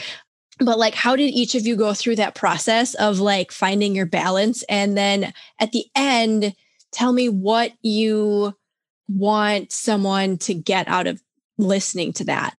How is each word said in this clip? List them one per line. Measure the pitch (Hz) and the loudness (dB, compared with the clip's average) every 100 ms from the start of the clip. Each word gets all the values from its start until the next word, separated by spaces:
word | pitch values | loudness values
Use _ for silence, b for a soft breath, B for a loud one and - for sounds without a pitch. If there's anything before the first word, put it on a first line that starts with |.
| B B _ _ _ - | B B _ _ _ -2
But, | 240 226 | 0 2
like, | 220 | 2
how | 220 240 262 | 0 0 2
did | 285 | 2
each | 247 240 | 0 0
of | 254 220 | 0 0
you | |
go | 220 214 | 0 0
through | 202 240 220 | 0 -2 0
that | 202 | -2
process | - 196 170 - 226 247 - | 0 -2 0 2 2 0 0
of, | 214 190 | 0 2
like, | 202 196 180 | 2 0 -2
finding | - 190 202 208 | -2 0 2 0
your | 196 | 0
balance? | 180 175 170 190 214 240 | 0 0 0 2 2 -2
And | - 202 202 | -2 0 0
then | 202 202 202 190 B B - | 0 0 0 -4 B B -4
at | 220 | -2
the | 233 - | -2 -4
end, | 269 277 240 226 220 208 196 b b _ | -2 2 2 2 2 0 -4 b b _
tell | - 247 | -2 2
me | 247 247 | 2 2
what | 196 190 226 233 - | 0 0 0 0 -4
you | 220 214 220 214 208 208 202 202 _ _ _ _ - | -2 0 0 0 0 0 -2 -6 _ _ _ _ -6
want | 190 202 214 208 208 170 | -2 0 2 0 0 -4
someone | - - 214 196 196 190 180 | -6 -2 0 0 0 0 -2
to | - | -4
get | 175 170 190 - | -4 -2 -2 0
out | 185 180 | -2 -2
of | 175 _ _ _ - | -6 _ _ _ -2
listening | 190 196 - 180 160 | 0 0 -2 -4 -6
to | - | -4
that. | - 143 - - | -4 -2 -4 -8